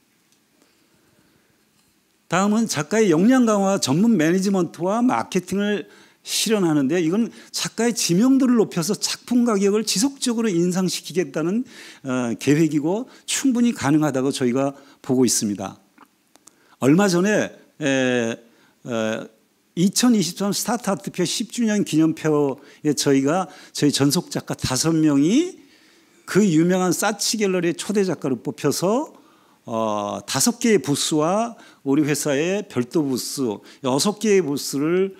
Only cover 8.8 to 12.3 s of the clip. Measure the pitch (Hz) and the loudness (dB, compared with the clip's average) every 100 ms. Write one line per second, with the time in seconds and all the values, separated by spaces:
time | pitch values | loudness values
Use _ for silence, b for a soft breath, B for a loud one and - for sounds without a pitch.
8.8 | 156 - - - - 247 240 202 196 214 | -4 -4 -6 -6 -2 0 2 2 2 0
9.8 | 220 185 277 269 247 226 226 170 180 180 | -2 -2 -2 -2 -4 -2 0 0 0 0
10.8 | 185 - - 165 147 160 160 220 254 B | -2 -4 -6 -6 -4 -4 -2 -4 -6 B
11.8 | B B 135 127 120 | B B -6 -4 -4